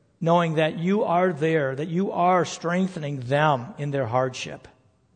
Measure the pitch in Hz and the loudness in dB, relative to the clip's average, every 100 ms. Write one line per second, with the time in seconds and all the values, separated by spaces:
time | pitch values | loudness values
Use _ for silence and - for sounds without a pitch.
0 | _ - 160 175 165 156 156 - 175 208 | _ -4 2 2 2 0 0 0 0 0
1 | - 170 185 143 160 160 135 135 170 170 | 2 2 2 0 0 0 0 -4 -4 -2
2 | 202 180 180 185 156 - 165 180 190 170 | -2 0 2 2 0 -4 -2 0 -2 -4
3 | 143 143 123 143 156 131 123 - 143 139 | -6 -6 0 4 4 2 -2 -8 -4 -4
4 | 113 123 131 117 - - - _ _ _ | 0 0 -2 -4 -12 -14 -18 _ _ _
5 | _ | _